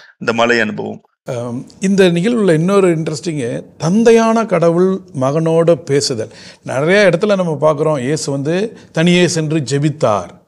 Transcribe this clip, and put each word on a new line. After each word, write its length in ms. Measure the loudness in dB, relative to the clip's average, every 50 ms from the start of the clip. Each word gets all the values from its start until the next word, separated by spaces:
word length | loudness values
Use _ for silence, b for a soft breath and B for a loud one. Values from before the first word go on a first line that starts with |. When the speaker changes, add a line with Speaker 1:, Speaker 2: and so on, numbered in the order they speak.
| B B B B
Speaker 1:
இந்த 140 | -4 -2
மலை 280 | 0 2 2 2 2 2
அனுபவம். 400 | 0 -2 -4 -6 -8 -10 -10 -14 _ _ _ _ _
Speaker 2:
ஆம், 420 | -10 -8 -8 -8 -8 -8 -10 -12 -14 -10 -4
இந்த 240 | -2 0 2 4 4
நிகழ்வுல 480 | 2 2 0 0 0 0 0 2 2
இன்னொரு 440 | 2 2 2 2 2 2 2 2 0
இன்ட்ரெஸ்டிங்கு, 640 | 0 -2 -6 -8 -8 -8 -8 -6 -6 -6 -6 -8 -8 -12 -14 -10 -6
தந்தையான 680 | -2 0 2 2 4 4 4 4 4 2 0 0 0
கடவுள் 540 | 0 0 2 2 2 2 2 2 0 0 -4 -8 -10 -6 -4
மகனோட 540 | -2 -2 0 0 0 0 2 2 4 2 2
பேசுதல். 580 | 0 0 -2 -2 0 0 -2 -4 -6 -8 -10 B B B B B B
நிறைய 480 | B -6 -4 -2 0 2 2 4 4 4
இடத்துல 260 | 2 2 0 0 0
நம்ம 220 | 0 -2 -2 -2 0
பார்க்குறோம், 400 | 0 0 2 2 0 -2 -2 -2
இயேசு 300 | -2 -2 -4 -4 -4 -6
வந்து 480 | -6 -4 -4 -2 -2 -2 -4 -6 -8 B B B
தனியே 360 | B 0 2 4 4 4 4 2
சென்று 300 | 0 -2 -2 -2 -2 -4
ஜெபித்தார். 800 | -2 -2 -2 -2 0 -2 -2 0 0 0 0 0 -2 -8 -16 -20 _